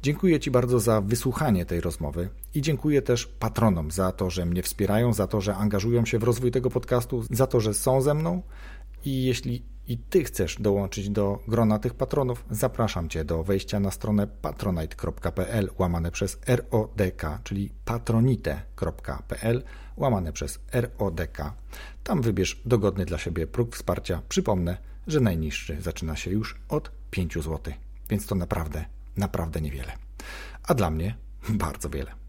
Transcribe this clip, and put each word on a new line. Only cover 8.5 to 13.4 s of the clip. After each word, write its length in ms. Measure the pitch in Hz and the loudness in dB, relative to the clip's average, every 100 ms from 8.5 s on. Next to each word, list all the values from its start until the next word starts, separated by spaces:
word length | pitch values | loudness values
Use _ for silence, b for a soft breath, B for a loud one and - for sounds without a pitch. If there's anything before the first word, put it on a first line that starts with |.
| B B B B - - | B B B B -8 -4
I 180 | 131 | 0
jeśli 400 | 127 117 127 120 - - - | 2 0 -2 -6 -8 -14 -8
i 100 | 120 | -8
Ty 260 | - 190 | 2 2
chcesz 320 | 135 - 90 - | 2 0 -2 2
dołączyć 500 | 104 101 95 - 101 | 2 2 2 -2 -2
do 300 | 104 101 101 - | 2 2 0 0
grona 320 | 110 113 107 | 4 4 4
tych 140 | 123 | 2
patronów, 520 | - 131 147 131 120 - | -2 0 2 2 -2 -4
zapraszam 580 | 107 127 - 113 - 82 | 0 0 2 0 0 -2
Cię 160 | 82 78 | -2 0
do 180 | 82 | 0